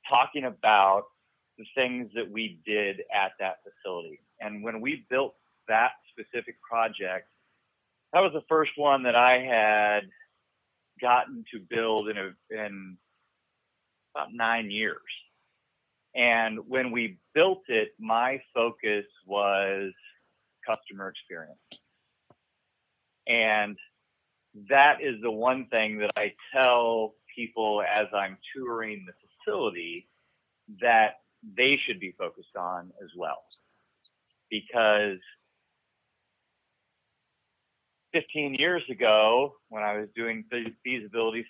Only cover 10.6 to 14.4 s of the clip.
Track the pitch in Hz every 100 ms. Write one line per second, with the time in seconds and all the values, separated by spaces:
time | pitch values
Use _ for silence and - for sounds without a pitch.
10.6 | _ _ _ - 123 123 - 120 113 117
11.6 | 92 117 113 110 104 104 95 95 - 110
12.6 | 104 98 95 92 _ _ _ _ _ _
13.6 | _ _ _ _ _ - - 120